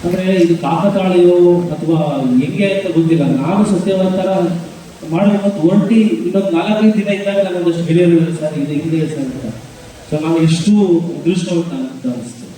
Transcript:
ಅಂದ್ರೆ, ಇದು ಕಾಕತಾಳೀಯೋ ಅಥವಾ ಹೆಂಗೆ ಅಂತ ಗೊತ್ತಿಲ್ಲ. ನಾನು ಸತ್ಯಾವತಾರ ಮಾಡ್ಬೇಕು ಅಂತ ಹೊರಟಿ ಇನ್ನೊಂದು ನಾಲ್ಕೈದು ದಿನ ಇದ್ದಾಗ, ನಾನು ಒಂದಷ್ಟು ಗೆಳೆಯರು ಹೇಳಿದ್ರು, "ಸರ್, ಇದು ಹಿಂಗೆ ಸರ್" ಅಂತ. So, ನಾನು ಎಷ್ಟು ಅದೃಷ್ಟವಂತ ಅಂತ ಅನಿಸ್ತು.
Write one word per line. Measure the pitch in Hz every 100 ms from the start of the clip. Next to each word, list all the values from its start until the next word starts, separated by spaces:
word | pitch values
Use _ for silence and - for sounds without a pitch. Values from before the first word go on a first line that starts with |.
ಅಂದ್ರೆ, | 175 180 185
ಇದು | 185 170 165
ಕಾಕತಾಳೀಯೋ | 160 165 202 196 185 180 175 175 175 175
ಅಥವಾ | 170 156 160 160 147 135
ಹೆಂಗೆ | 123 127 147 196 196
ಅಂತ | 190 185
ಗೊತ್ತಿಲ್ಲ. | 165 160 165
ನಾನು | - 131 160 202 202
ಸತ್ಯಾವತಾರ | 180 196 185 185 185 185 190 165 170 - - - - 160
ಮಾಡ್ಬೇಕು | 170 202 202
ಅಂತ | 196
ಹೊರಟಿ | 156 160 202 196
ಇನ್ನೊಂದು | 226 214 - 175 196 190
ನಾಲ್ಕೈದು | 170 202 214 214
ದಿನ | 202 202
ಇದ್ದಾಗ, | 196 196 196
ನಾನು | 190 175
ಒಂದಷ್ಟು | 170 165 170
ಗೆಳೆಯರು | 165 175
ಹೇಳಿದ್ರು, | 165 160 -
"ಸರ್, | 151 143
ಇದು | 139
ಹಿಂಗೆ | 147 165 156 147
ಸರ್" | 147
ಅಂತ. | 131 117 117 - - - - - -
So, | 151
ನಾನು | 160 165
ಎಷ್ಟು | 165 165 208 208 190 165
ಅದೃಷ್ಟವಂತ | 165 - 165 180 170 170 -
ಅಂತ | 131 127 - 127
ಅನಿಸ್ತು. | 113 - - -